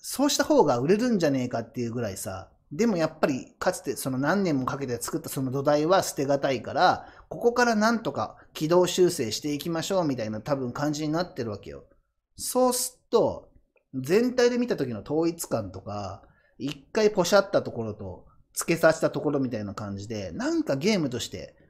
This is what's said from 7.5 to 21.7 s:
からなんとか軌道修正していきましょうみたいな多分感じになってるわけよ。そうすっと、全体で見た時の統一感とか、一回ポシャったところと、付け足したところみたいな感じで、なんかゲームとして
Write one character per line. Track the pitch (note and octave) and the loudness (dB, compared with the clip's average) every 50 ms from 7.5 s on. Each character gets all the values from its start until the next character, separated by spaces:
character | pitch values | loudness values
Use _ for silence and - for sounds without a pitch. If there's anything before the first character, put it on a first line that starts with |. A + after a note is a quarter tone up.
| A#3 | 2
か | B3 B3 | 2 2
ら | A#3+ A3+ | 2 2
な | G#3 G#3+ A3+ | 2 2 2
ん | A#3 G#3+ - | 2 0 -2
と | D3 - | -4 -4
か | - G#2 - - - - - - | -4 -4 -6 -6 -12 -20 -16 -10
軌 | - D#3+ D3+ | -4 0 4
道 | F3 F3+ F3+ | 6 6 6
修 | E3+ - - F3+ F3 | 4 4 4 4 4
正 | F3 - B2+ A2 | 4 2 -2 -4
し | G#2+ - | -4 -4
て | - D3+ D3 | -4 -4 -4
い | D3 | -4
き | - F3 | -4 -4
ま | E3+ E3 D#3 | -4 -4 -4
し | - G3 | -2 0
ょ | F#3 E3+ | 0 0
う | |
み | D3 C3+ | 0 0
た | C3 B2 | -2 -4
い | A2 | -4
な | G#2+ A2 | -6 -6
多 | G#2 - D3 | -4 -2 -2
分 | C3+ C3 A#2+ A#2+ | -2 -2 -4 -4
感 | - D3 D3+ D3+ | -4 -2 -2 -2
じ | D3+ D#3 | -2 -2
に | D3+ D3+ | -2 -2
な | E3 F3+ | -2 -4
っ | E3+ - | -4 -6
て | - A#2+ | -8 -6
る | A2+ | -6
わ | G2+ G2 | -8 -10
け | - - | -10 -14
よ。 | C#2+ C#2 - _ _ _ _ _ _ _ _ _ _ | -16 -16 -16 _ _ _ _ _ _ _ _ _ _
そ | - - - - B3+ B3+ B3+ | -12 -8 -4 0 2 2 2
う | B3 | 2
す | B3 - - - _ _ | 0 -4 -6 -8 _ _
っ | _ | _
と、 | - A3+ E3+ A#2 F2 - - - _ _ _ _ _ _ _ _ - | 2 2 4 2 0 -4 -10 -20 _ _ _ _ _ _ _ _ -10
全 | C3 B2+ C3+ F3 G#3+ A#3+ B3 A#3+ | -6 -2 2 4 4 4 2 2
体 | B3 A#3+ B3 | 4 4 4
で | B3 A#3+ | 4 2
見 | B3 A#3+ | 0 0
た | G3+ | 0
時 | D#3 D3 B2 A#2 | -2 -2 -4 -4
の | G#2 F#2+ | -6 -6
統 | - D3 D#3+ E3 E3 | -4 0 0 0 0
一 | E3+ E3+ - | -2 -4 -6
感 | - - A#2 G#2+ F#2 | -4 -4 -4 -4 -4
と | F2+ F#2+ | -10 -12
か、 | - G2+ G2+ G#2 G2+ F#2+ E2+ - - - _ _ _ _ _ - | -12 -10 -8 -8 -8 -8 -10 -12 -16 -20 _ _ _ _ _ -10
一 | A2 C#3 - - - _ - | -8 -8 -8 -10 -12 _ 0
回 | A3 G#3+ G#3 | 2 2 4
ポ | G#3 G3 F3 | 4 2 2
シ | - G#3+ | 6 6
ャ | G3 | 6
っ | G3 - | 6 6
た | - C#3 - | 2 0 0
と | - - | -2 -6
こ | - A2+ | -6 -6
ろ | A2 G#2 | -6 -8
と、 | - G#2 F#2+ E2+ - - - _ _ - _ - | -8 -10 -12 -12 -14 -18 -20 _ _ -20 _ -8
付 | - - - E3+ | -6 -2 0 2
け | E3 E3 | 4 6
足 | D#3+ D#3 | 4 4
し | - | 4
た | - D3 | 2 -2
と | - D3 - | 0 0 -2
こ | D3+ | 0
ろ | C#3+ C#3+ | 0 0
み | C3+ B2 | 0 -2
た | A#2+ A2 | -4 -4
い | G#2 | -6
な | G2 F#2 | -6 -8
感 | - A2 G2+ G2 | -8 -8 -8 -8
じ | G2 G2+ G#2+ | -8 -8 -8
で、 | A2+ G#2+ G2 F#2+ - | -6 -6 -6 -6 -6
な | - A#3+ D4+ E4+ | -4 -4 -2 0
ん | E4 D4+ | 0 0
か | - C#3+ | 0 -2
ゲ | C3+ D3 G#3 A3+ F#3+ | 0 2 2 2 2
ー | |
ム | D3+ C3 | 0 -2
と | B2 A2+ | -2 -4
し | - - | -6 -8
て | - F#2 C2+ - - _ _ _ | -10 -10 -12 -12 -16 _ _ _